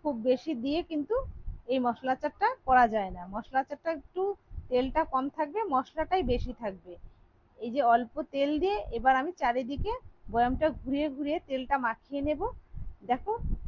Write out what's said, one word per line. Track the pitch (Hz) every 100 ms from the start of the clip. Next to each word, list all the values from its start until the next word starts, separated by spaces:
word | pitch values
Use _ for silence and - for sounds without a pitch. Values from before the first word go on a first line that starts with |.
খুব | 302 233
বেশি | 240 254 -
দিয়ে | 247 262 311
কিন্তু | 339 311 277 480 539 - - - -
এই | 269
মশলা | 247 233 254
আচারটা | 262 294 - 427 523 -
করা | 254 240
যায় | 220 190
না। | 185 180
মশলা | 202 - 262
আচারটা | 269 285 330
একটু | 320 - 359 392 392 _ - -
তেলটা | 247 262 302
কম | 320 262 277
থাকবে, | - 294 381
মশলাটাই | 415 262 262 320 311 381
বেশি | 262 247 247
থাকবে। | 226 226 190 180 170 - - - _ _ -
এই | 233
যে | 254
অল্প | 240 233 240 294
তেল | 302 277 285 302
দিয়ে | 370 415 -
এবার | 233 254 262
আমি | 302
চারিদিকে | 349 262 240 247 277 403 508 - - -
বয়ামটা | 226 247 262 311
ঘুরিয়ে | - 254 277 302
ঘুরিয়ে | 262 294 330 -
তেলটা | 262 254 277
মাখিয়ে | 240 226 _ 277
নেব। | 285 302 440 - - - - - 202
দেখো | 254 - 466 - -